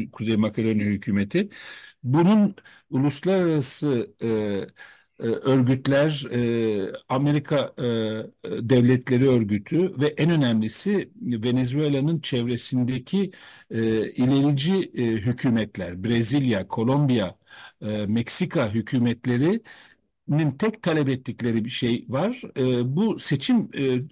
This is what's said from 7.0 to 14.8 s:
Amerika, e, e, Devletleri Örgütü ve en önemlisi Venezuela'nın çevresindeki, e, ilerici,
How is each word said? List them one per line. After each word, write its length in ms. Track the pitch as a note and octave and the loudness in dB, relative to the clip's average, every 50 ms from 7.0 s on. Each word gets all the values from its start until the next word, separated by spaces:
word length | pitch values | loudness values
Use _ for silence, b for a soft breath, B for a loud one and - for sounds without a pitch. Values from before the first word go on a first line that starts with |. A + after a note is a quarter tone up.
| - - | -6 -4
Amerika, 640 | B2+ C3 C#3+ D3 D3 D3+ D3 - D#3 C#3 - - - - | -2 0 2 2 2 0 0 0 0 0 -2 -2 -4 -4
e, 60 | B2+ | -4
e, 380 | A#2+ A#2 A2+ A2 G#2+ G#2+ A2 A2 - - _ - | -2 -2 -2 -2 -4 -4 -6 -8 -12 -14 _ -10
Devletleri 840 | - G#2+ A#2 A#2+ A2 C3 B2 A#2 A#2+ B2+ B2 B2+ - B2 A#2+ C3+ C3+ | -8 -8 -4 0 4 4 6 6 6 4 4 2 2 2 4 4 4
Örgütü 720 | B2+ A#2 A2 G2+ G#2 G2+ - - - D#3 F#3 F3+ - B2 | 4 4 2 2 0 -2 -2 0 0 0 0 0 0 0
ve 60 | D3 | -2
en 240 | D3 - - D3 E3+ | 0 0 0 2 2
önemlisi 800 | E3+ D#3 C3+ A#2+ A2+ A2 A2 A2 - - - F#3+ G#3 F#3 - - - - | 4 4 4 2 2 2 0 -2 -4 -4 -2 -2 0 -2 -2 -4 -10 -8
Venezuela'nın 1000 | - B2 A#2+ A2 A2 B2 B2 B2+ C3 A#2+ B2+ D3 D3+ D3 C#3+ C3+ C#3 D#3 E3 D3+ | -6 -4 -4 -2 0 0 0 0 0 0 0 0 0 0 0 0 0 0 0 -2
çevresindeki, 1080 | - - C3+ A#2+ A#2+ A#2+ B2 A#2+ - - B2+ B2+ B2 A#2+ C3 B2+ B2+ - - G3 G3 F#3 B B B B B B B - | -4 -4 -4 -2 -2 -2 -4 -4 -4 -4 -2 0 0 0 -2 -4 -4 -4 -2 -2 -2 -2 B B B B B B B -8
e, 400 | - A2 A2+ A2+ A2 A2 G#2 - | -4 -2 0 0 0 0 -2 -2
ilerici, 600 | - - B2+ B2+ C#3 C#3 C#3 D3 C#3+ C3+ C#3+ F3 F#3+ F#3+ | -2 0 2 2 4 4 4 2 2 2 0 0 0 0